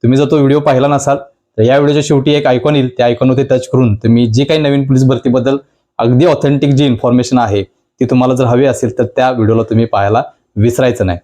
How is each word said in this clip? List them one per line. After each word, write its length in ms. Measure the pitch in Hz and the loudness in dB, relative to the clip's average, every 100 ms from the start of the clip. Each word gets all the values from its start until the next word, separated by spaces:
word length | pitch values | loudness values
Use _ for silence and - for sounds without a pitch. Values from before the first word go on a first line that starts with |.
तुम्ही 140 | 120 135 | 2 0
जर 80 | 143 | 2
तो 60 | 156 | 2
व्हिडिओ 220 | 139 143 | 2 2
पाहिला 280 | 147 131 139 | 2 0 0
नसाल, 300 | 143 139 139 - _ _ - | -2 -2 -4 -6 _ _ -2
तर 40 | |
या 140 | 110 135 | 2 2
व्हिडिओच्या 260 | 143 147 147 | 2 0 0
शेवटी 280 | 143 135 | 0 0
एक 140 | 147 143 | 0 0
आयकॉन 280 | 127 131 147 | 0 0 -2
येईल, 140 | 131 - | -2 -2
त्या 80 | 120 | -2
आयकॉनवरती 380 | 117 131 127 | 0 0 0
टच 260 | 135 127 127 | 0 -2 0
करून 260 | 127 127 104 | 0 0 0
तुम्ही 300 | - 117 120 | 0 2 2
जी 180 | 110 | 0
काही 160 | 139 160 | 0 0
नवीन 280 | 147 139 135 | 0 0 0
पोलीस 160 | 131 | 2
भरतीबद्दल 540 | 131 127 127 127 123 139 - _ _ _ | 2 0 0 -2 0 -4 -6 _ _ _
अगदी 280 | 117 123 170 | 0 2 2
ऑथेंटिक 440 | 143 143 143 143 | 2 0 0 0
जी 160 | 135 147 | 0 0
इन्फॉर्मेशन 540 | 117 127 123 123 127 | 0 0 0 0 -2
आहे, 240 | 117 101 | 0 -2
ती 420 | 95 _ _ _ 131 | -6 _ _ _ -2
तुम्हाला 280 | 131 127 | 0 0
जर 120 | 127 127 | 0 0
हवी 200 | 123 139 | 2 0
असेल, 320 | 123 123 - | 0 -4 -4
तर 80 | 117 | -4
त्या 260 | - 127 | -2 -2
व्हिडिओला 320 | 123 110 113 | 0 0 0
तुम्ही 220 | 113 110 113 | 0 -2 0
पाहायला 380 | 104 98 110 - _ _ - | -2 0 -2 -4 _ _ -2
विसरायचं 500 | 110 120 131 120 92 | -2 0 -2 0 -4
नाही. 120 | 87 | -4